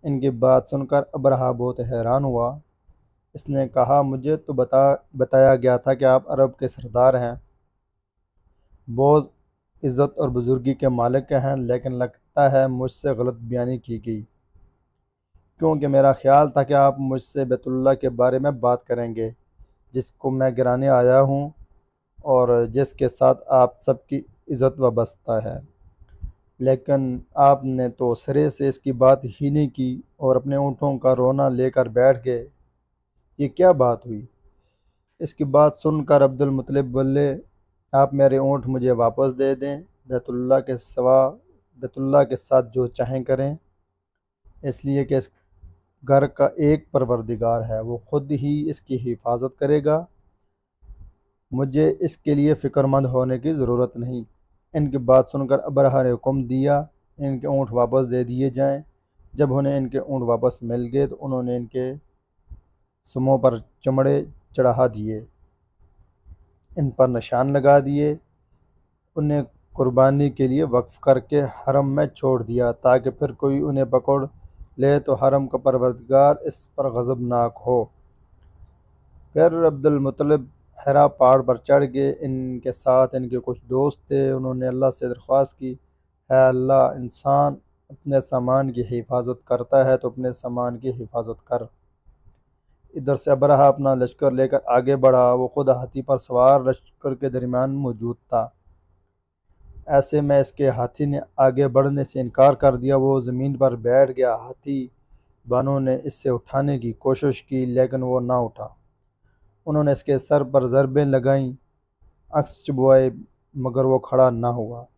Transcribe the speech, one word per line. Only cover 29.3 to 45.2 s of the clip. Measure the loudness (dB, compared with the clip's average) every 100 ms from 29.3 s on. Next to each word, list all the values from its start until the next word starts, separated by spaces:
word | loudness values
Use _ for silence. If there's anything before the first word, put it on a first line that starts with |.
| -6 -2
نہیں | 0 -2
کی | -2 -6 -6 -14 _
اور | 0 0
اپنے | 0 -4
اونٹوں | -4 -4 -4 -2
کا | 0 2
رونا | 0 0 0
لے | 0 -2
کر | 0 -2
بیٹھ | 2 2 2
گئے۔ | -2 -6 -8 _ _ _ _ _ _ _ _ _
یہ | -6
کیا | 4 4
بات | 6 2 0 -6
ہوئی؟" | -14 -14 _ _ _ _ _ _ _ _ _
اس | -12
کی | -6
بات | 0 4 4 2
سن | -4 -2
کر | 2 4
عبد | 4 2
المطلب | -2 -2 -4 -4
بولے، | -2 -2 0 0 0 -2 -10 _ _ _ _
"آپ | 2 2
میرے | 4 4 4
اونٹ | 0 -2 -2
مجھے | -2 0
واپس | 2 0 2 -2 0
دے | 0
دیں، | 0 -4 -8 -12 _ _
بیت | -8 -6
اللہ | -8 0 0 0
کے | -10
سوا، | -10 -2 4 4 4 -2 _ _ _ _
بیت | -14 -8
اللہ | 0 2 2
کے | -2
ساتھ | _ 0 0
جو | -4 -4
چاہیں | -4 -6 -6
کریں، | -4 -2 -4 -8 _ _ _ _ _ _ _ _ -20 _
اس | -10 -8
لیے | -4 -4
کہ | 0
اس | -2